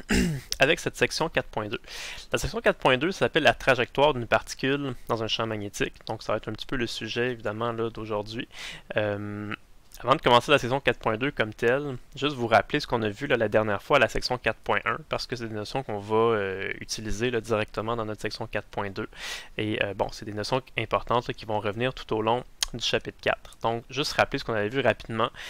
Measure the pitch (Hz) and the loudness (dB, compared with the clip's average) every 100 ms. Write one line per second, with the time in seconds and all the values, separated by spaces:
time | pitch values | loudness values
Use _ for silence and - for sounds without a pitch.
0 | - 190 180 139 - - 135 165 - - | 0 2 2 -2 -6 2 4 4 -2 0
1 | 123 - 160 135 - 113 107 - - - | 0 2 0 -2 -2 -4 -4 -6 -10 -12
2 | - - - 117 139 226 220 - 147 127 | -12 -12 -4 -2 -2 2 2 4 4 4
3 | 165 - 120 165 123 - - 127 117 - | 2 2 2 4 4 4 4 4 2 4
4 | 151 127 113 110 - - 135 143 139 123 | 4 2 2 0 0 -4 0 0 -2 -8
5 | - 113 110 - 113 110 101 - 123 - | -4 -2 -2 -2 -2 -4 -6 -4 -4 -4
6 | - 110 - 110 - 107 - 135 117 - | -8 -6 -4 -4 -4 -10 -6 -4 -4 -4
7 | 110 120 127 117 113 107 120 113 113 110 | -4 -2 -2 -2 -6 -2 -2 -2 -4 -6
8 | 110 104 107 110 - - - - - - | -4 -4 -4 -8 -10 -12 -14 -14 -6 -2
9 | 104 101 104 104 104 - - - - - | 0 -2 -6 -8 -8 -10 -12 -20 -20 -6
10 | 120 143 135 120 - 143 120 135 127 - | 2 4 8 8 8 6 6 2 2 2
11 | 120 110 139 - 110 - 117 135 147 123 | 0 2 0 0 -4 2 2 2 0 -8
12 | - 139 147 131 117 107 - 147 - 120 | -12 -4 -4 0 4 6 6 -2 0 0
13 | 107 101 143 120 107 107 110 98 - 143 | 0 -2 0 2 4 4 2 -2 2 6
14 | 110 120 - 123 113 - - 101 104 123 | 6 2 -2 -2 -2 -2 0 0 0 -4
15 | - 117 - 120 113 107 104 135 127 104 | -4 -6 -4 -6 -6 -6 -6 -6 -4 -6
16 | 101 110 117 110 98 95 98 - - - | 0 2 4 2 0 -4 -6 -6 -8 -8
17 | 107 101 123 117 113 107 107 - 107 117 | -4 -2 0 -2 0 0 0 -2 -2 -2
18 | 107 107 110 - 110 107 - - 101 95 | -4 -4 -6 -6 -6 -6 -6 -6 -4 -4
19 | 110 - - - - - 107 110 101 98 | -8 -8 -10 -10 -8 -4 -2 0 -2 -2
20 | 107 - 107 104 104 131 - - 113 101 | -4 -4 -8 -6 -2 -2 -2 -6 0 -2
21 | - 117 123 - 110 107 104 107 127 - | 2 0 0 -8 -4 -2 -2 -2 -2 -4
22 | - 110 110 123 - - - 123 - 113 | -4 0 2 0 -2 -8 -8 -4 -2 -2
23 | 131 - - - - - 117 117 - 131 | -2 -4 -2 -2 -6 -4 -2 -2 -4 -6
24 | 151 - 104 139 - 110 104 135 117 104 | -2 2 2 0 -2 -2 0 2 2 0
25 | - 113 123 - | -4 -2 -2 -2